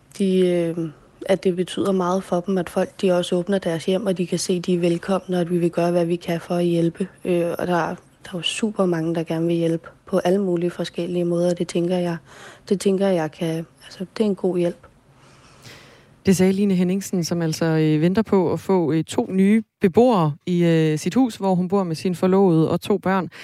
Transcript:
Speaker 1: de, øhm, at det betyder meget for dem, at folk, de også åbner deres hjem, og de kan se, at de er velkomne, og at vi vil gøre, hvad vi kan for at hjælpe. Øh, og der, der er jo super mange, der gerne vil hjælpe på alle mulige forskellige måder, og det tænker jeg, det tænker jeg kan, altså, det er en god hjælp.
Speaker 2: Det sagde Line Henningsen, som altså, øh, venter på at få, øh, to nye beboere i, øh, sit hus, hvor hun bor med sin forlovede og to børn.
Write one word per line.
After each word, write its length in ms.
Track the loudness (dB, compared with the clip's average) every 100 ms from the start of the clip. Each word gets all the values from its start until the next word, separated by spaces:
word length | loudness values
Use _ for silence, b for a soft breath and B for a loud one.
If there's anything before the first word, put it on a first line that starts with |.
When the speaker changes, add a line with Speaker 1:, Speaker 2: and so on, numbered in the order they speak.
| _ -4
Speaker 1:
de, 200 | 0 2
øhm, 520 | 2 2 -2 -4 -6 -10 -20 _ -2
at 180 | 0
det 120 | 0 -2
betyder 360 | -4 -2 -2
meget 320 | 0 0 -2
for 160 | -2 -4
dem, 180 | -2 -2
at 120 | -2
folk, 300 | -4 -4 -2
de 120 | 0
også 240 | 0 0 -2
åbner 220 | 0 -2
deres 260 | -2 -4
hjem, 220 | -2 -2 -2
og 120 | -2
de 80 | -2
kan 120 | -4
se, 140 | -2
at 140 | -2 0
de 80 |
er 40 | 0
velkomne, 580 | 2 0 -2 -4 -2 -2
og 40 |
at 100 | 0
vi 80 | 0
vil 120 | 0
gøre, 200 | 0 0
hvad 160 | 2 0
vi 100 | -2
kan 240 | -4 -6
for 140 | -2
at 100 | -2
hjælpe. 440 | 0 2 0 -2 -8 -6
Øh, 220 | -2 -2 -2 -2
og 80 | -2
der, 280 | -2 -2 -6 -14 _
der 60 | -14
er 0 |
jo 80 | -8
super 440 | -6 -4 -4 0 0
mange, 280 | 0 -2
der 100 | -2
gerne 220 | -2 -2 0
vil 100 | 0
hjælpe 320 | 0 -2 -6 -20 -4
på 120 | -2
alle 220 | 2 0
mulige 300 | 0 -2 -2
forskellige 540 | -4 -8 -6 -4 -2
måder, 260 | -2 0 0
og 80 | 0
det 100 | -2
tænker 280 | -2 -2 0
jeg, 200 | -2 -6 B B B B -4
det 120 | -2
tænker 280 | 0 0 2
jeg 240 | 0 -2
kan, 340 | -4 -4 -4 -8 _
altså, 220 | -20 -14 -14 -2
det 80 |
er 40 | -2
en 60 |
god 240 | 0 -2 0
hjælp. 280 | -2 -4 -14 _ _ B B B B B B B B B B B 2
Speaker 2:
Det 100 | 4
sagde 160 | 4
Line 220 | 2 2
Henningsen, 500 | 2 2 0 -2 -4
som 180 | -2 -2
altså, 220 | -2 0
øh, 360 | 0 2 2 4
venter 220 | 2 2
på 300 | 2 2 2
at 80 | -2
få, 320 | 0 2 2
øh, 120 | 0
to 280 | -2 -4 -2
nye 300 | 2 4 2 0 _
beboere 520 | 2 4 4 4 0 -2 -2
i, 180 | 0
øh, 340 | 2 4 2 0
sit 160 | -2
hus, 220 | 0 0 0
hvor 180 | 0
hun 140 | 0 0
bor 160 | 0
med 120 | -2 -4
sin 180 | -4
forlovede 560 | 0 2 4 4 4 2
og 100 | 0
to 180 | -2 -2
børn. 300 | 0 -2 -4 B